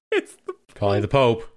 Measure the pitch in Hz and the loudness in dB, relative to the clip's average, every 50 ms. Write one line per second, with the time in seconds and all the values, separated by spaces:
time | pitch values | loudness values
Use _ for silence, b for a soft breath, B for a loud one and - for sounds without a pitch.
0 | _ _ - 403 - - - _ _ - 370 - _ _ - - 104 101 101 104 | _ _ -4 -4 -4 -6 -12 _ _ -18 -18 -18 _ _ -8 -4 -2 0 0 0
1 | 104 104 - 139 135 120 117 113 - - - | 0 0 2 2 2 2 2 -2 -6 -12 -18